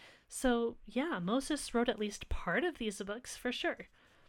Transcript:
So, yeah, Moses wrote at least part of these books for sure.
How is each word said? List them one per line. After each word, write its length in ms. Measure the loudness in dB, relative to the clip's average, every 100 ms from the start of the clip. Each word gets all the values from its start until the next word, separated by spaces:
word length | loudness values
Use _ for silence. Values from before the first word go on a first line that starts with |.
| -20 -20 _
So, 500 | 0 4 4 2 -2 -4
yeah, 320 | -2 0 0
Moses 560 | 2 0 2 -2 2
wrote 160 | 2 2
at 80 | 2
least 320 | -2 -4 -2
part 340 | -2 2 2
of 140 | 2 0
these 240 | -4 -4
books 340 | -6 -6 -8 -6
for 160 | -4
sure. 360 | 0 -2 -2 -10 -20 -20 -20